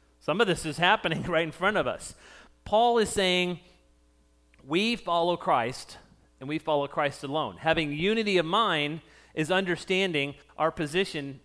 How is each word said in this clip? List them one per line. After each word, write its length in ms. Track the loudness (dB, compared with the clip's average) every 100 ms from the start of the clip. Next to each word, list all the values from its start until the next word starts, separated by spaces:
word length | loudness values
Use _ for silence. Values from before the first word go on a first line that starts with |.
| _ _
Some 220 | -2 2
of 60 | 2
this 180 | 0
is 140 | -4 0
happening 440 | 2 4 0 -4
<laughs> 60 | -2
right 120 | -2
in 100 | -2
front 240 | -2 0 0
of 100 | -2
us. 280 | -4 -10 -18 -20 -20 -20 _
Paul 320 | 0 2 4 4
is 120 | 2
saying, 500 | 0 2 2 0 -4 -12 _ _ _ _ _ _ _ _ _ -2
We 300 | 2 2 0
follow 400 | 0 0 2 0
Christ, 640 | 2 2 0 -4 -12 -18 -20 _ _ _
and 60 | -8
we 100 | -4
follow 300 | 0 0 0
Christ 340 | -2 -2 -4
alone. 360 | -4 -2 -4 -2
Having 320 | 0 0 0
unity 440 | -2 0 0 2 2
of 80 |
mind 560 | 2 2 2 2 0 -4 -12 -20 -8
is 200 | -4 0
understanding 840 | 0 0 -2 0 0 2 0 -2 -6 -12 -2
our 140 | -2
position 680 | 0 -2 -2 -2 -4 -8 -12